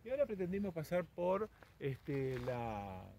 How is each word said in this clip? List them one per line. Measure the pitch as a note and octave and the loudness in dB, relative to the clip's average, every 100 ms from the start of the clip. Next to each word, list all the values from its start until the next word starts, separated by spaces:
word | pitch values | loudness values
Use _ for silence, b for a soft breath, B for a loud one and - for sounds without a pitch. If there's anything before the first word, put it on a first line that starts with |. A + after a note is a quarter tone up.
y | A3+ | -2
ahora | C#4 C#4 | 0 2
pretendimos | G3 F3+ G3 G3+ | 2 0 0 0
pasar | E3 D3+ F3+ | -2 0 0
por, | E3+ - F3 G3 G#3+ B B - | 0 0 2 2 0 B B -4
este, | C#3 B2+ - C#3 C3 B2+ | -4 -2 -2 0 0 0
la, | B2 B2 A#2 G#2 G2+ F#2 F#2+ | 0 0 0 -2 -4 -6 -10